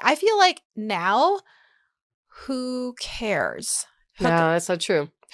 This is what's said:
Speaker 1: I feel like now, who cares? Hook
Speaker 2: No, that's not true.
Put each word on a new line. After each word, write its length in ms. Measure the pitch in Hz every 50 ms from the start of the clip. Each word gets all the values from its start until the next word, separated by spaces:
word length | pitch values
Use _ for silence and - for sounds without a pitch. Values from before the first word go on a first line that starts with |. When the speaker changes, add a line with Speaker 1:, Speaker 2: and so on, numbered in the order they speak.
| -
Speaker 1:
I 100 | 247 302
feel 240 | 302 370 440 440
like 240 | 403 370 370 339 - - _ _
now, 640 | 214 214 214 202 170 175 190 208 247 302 370 403 392 - _ _ _ _ _ _ _ _ _ _ _ _ _ _ _ _ _ - - -
who 480 | - 269 254 254 254 254 247 247 247 247 -
cares? 880 | - - - - 233 214 190 143 92 69 57 - - - - - - - _ _ _ _ _
Hook 120 | - 180 165
Speaker 2:
No, 220 | 165 165 165 160 165
that's 160 | 170 - -
not 100 | 180 170
true. 320 | - - 190 151 147 143 _ _ _ _